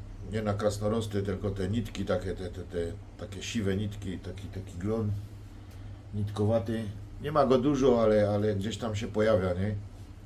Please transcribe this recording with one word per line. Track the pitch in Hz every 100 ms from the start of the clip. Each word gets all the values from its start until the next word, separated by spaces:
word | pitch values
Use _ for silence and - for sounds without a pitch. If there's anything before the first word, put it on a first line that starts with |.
| - - -
nie | 107
na | 104
krasnorosty, | 101 104 104 104 117 107 101
tylko | 98 90 101
te | 95 92
nitki, | 117 104 95 98
takie, | 92 92
te, | 85 92
te, | 92
te, | 87 90 85 - - -
takie | 87 95
siwe | - 120 98 98
nitki, | 104 - 95 87
taki, | 92 85 -
taki | 98 - 87
glon | 101 110 104 101 - - - - - - - - - 104
nitkowaty. | 104 101 104 113 104 117 107 - - -
Nie | 143
ma | 151 131
go | 127
dużo, | 139 135 131 117
ale, | 110 107 104
ale | 104 107 95
gdzieś | 107 107
tam | 117 104
się | 117
pojawia, | 107 107 104 92
nie? | 87 104 101 - - - -